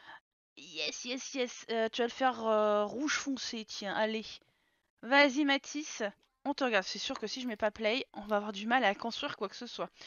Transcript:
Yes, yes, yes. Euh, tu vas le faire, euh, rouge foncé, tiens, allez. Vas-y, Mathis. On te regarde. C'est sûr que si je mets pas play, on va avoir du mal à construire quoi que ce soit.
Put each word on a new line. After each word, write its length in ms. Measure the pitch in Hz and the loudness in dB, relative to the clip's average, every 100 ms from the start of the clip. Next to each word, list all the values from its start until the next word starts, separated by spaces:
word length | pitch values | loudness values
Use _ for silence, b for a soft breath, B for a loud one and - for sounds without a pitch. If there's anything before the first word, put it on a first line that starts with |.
| B B _ _ _ - | B B _ _ _ -20
Yes, 480 | 165 156 151 - | -12 -4 -4 -4
yes, 300 | 247 262 - | -8 -8 -8
yes. 320 | 277 247 - - | -4 -4 -6 -4
Euh, 180 | 226 226 | 0 0
tu 140 | - | 0
vas 60 | 233 | 0
le 40 | |
faire, 320 | - 262 226 | 2 0 2
euh, 400 | 220 214 214 208 | 2 4 4 4
rouge 320 | 208 220 294 - | 2 -2 0 0
foncé, 480 | 285 262 - 233 | -2 -4 -4 -6
tiens, 300 | 214 - 202 | -8 -8 -4
allez. 320 | 180 220 220 208 - _ _ _ _ _ _ | 0 0 0 -6 -14 _ _ _ _ _ _
Vas-y, 440 | 226 277 285 254 | 4 8 8 6
Mathis. 580 | 285 277 - 294 311 - 208 - _ _ | 4 2 0 -10 -8 -6 -6 -6 _ _
On 80 | 269 | -6
te 120 | 285 | 0
regarde. 200 | 254 208 | 2 2
C'est 140 | 185 202 | 2 -6
sûr 200 | - 269 | -6 -4
que 80 | 214 | -6
si 140 | 262 | -4
je 60 | 247 | -4
mets 100 | 208 | 0
pas 140 | 214 | -2
play, 360 | - 214 254 - | 0 0 0 -2
on 100 | 214 | -10
va 140 | 208 208 | 0 0
avoir 160 | 208 | 0
du 140 | 202 220 | -6 2
mal 180 | 254 | 4
à 100 | 208 | 4
construire 420 | 202 233 - 277 - | 2 -4 -4 -6 -4
quoi 120 | - | -6
que 80 | - | -6
ce 100 | 240 | -12
soit. 220 | - 170 B | -8 -8 B